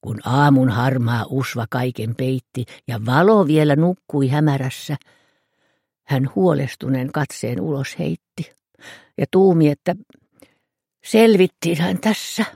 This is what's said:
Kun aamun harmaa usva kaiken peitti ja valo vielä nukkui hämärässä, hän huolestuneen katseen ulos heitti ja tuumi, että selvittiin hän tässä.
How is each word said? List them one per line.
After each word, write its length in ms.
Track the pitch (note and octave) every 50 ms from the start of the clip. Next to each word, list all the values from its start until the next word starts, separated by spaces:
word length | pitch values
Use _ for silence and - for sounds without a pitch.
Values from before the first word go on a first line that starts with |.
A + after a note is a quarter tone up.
Kun 180 | - G2+ G#2+ G#2+ -
aamun 440 | A2 A#2+ C#3 D3 D3 C#3 C3 C3 B2+
harmaa 560 | G#2 A2 A#2+ C3 B2+ C3 A#2+ A#2 A#2+ A#2 A2 -
usva 360 | - C3+ C3 - - A#2+ A2+ -
kaiken 460 | - C3 B2 B2+ B2 - A2 A2+ A#2
peitti 500 | - C3 C3 C3 B2+ _ _ _ B2+ A#2+ _ - - _ -
ja 180 | A#2+ A2 G#2+
valo 420 | A#2 B2+ C#3+ F3 G3+ A3+ G#3 F#3+ C#3+
vielä 280 | D#3 D#3 D3+ D3+ C#3+
nukkui 520 | C#3+ D#3+ F3 F3+ _ _ _ - D3 C#3 C3
hämärässä, 680 | C#3 D3 D#3 D#3 C#3 C#3 C3 C3 - - - - D3+ C3+ _ _ _ _ _ _ _ _ _ _ _ _ _ _ _ _ _ _ _ _ _ -
hän 220 | D3 C3 C3+ C3+ -
huolestuneen 760 | G3 F#3+ F#3 D#3 C#3 C#3 B2 - - - B2+ C3+ B2+ B2+ C3+
katseen 500 | - D3+ D3 - - - - A2+ B2 -
ulos 380 | - D#3+ D3 C#3 C3+ - - -
heitti 540 | E3 D3+ E3 - _ _ _ - D#3+ - _ _ _ _ _ _ - - - - _ _ _ -
ja 80 | C#3 -
tuumi, 380 | - F#3 G3 G3 F3+ E3 D#3+ D3
että 260 | C#3+ - _ - F3 G3 - _ _ _ _ _ _ _ - _ _ _ _ _ _ _ _ _ _ _ _
selvittiin 720 | - - A3 A3+ A3+ A3 F#3 F#3 F#3 _ _ - E3 E3+ D3
hän 200 | E3+ F#3 F#3 F#3
tässä. 480 | - A3 G#3+ - - - - - A3 - -